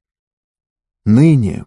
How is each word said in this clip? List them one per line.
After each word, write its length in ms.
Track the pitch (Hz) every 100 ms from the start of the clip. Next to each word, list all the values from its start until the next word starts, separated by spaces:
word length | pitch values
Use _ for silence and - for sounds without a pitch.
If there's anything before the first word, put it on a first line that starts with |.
| _ _ _ _ _ _ _ _ _ _ 104
Ныне 600 | 110 160 143 101 -